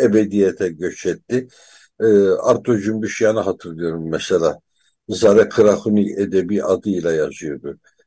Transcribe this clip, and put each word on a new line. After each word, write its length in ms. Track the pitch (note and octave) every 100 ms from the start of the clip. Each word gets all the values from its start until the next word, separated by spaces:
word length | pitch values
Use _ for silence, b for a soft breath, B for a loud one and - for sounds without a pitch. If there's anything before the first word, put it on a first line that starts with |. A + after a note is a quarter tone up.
ebediyete 680 | B2 G#2+ G#2 G2+ G2 - F#2
göç 360 | D#2+ F2 - F#2
etti. 420 | E2 - B2 B2+ b b b b -
E, 60 | A2 G2+ G2
Arto 500 | F#2 B2 A#2 A#2 A2
Cümbüşyan'ı 600 | G2+ A2 G#2+ - A2 A2
hatırlıyorum 720 | F#2+ F#2 F2 E2 E2+ E2 D#2+
mesela. 500 | D#2 - F#2 E2 D2 _ _ _ _ -
Zare 400 | G2 A2 G#2 G#2
Krahuni 600 | - G#2 F#2+ A2 G#2 G2
edebi 520 | - G2 F#2+ F2 G2+
adıyla 480 | F#2 F#2 G#2 F2+ E2
yazıyordu. 680 | D#2+ D2 - D#2+ C#2 C#2+ C#2 _ _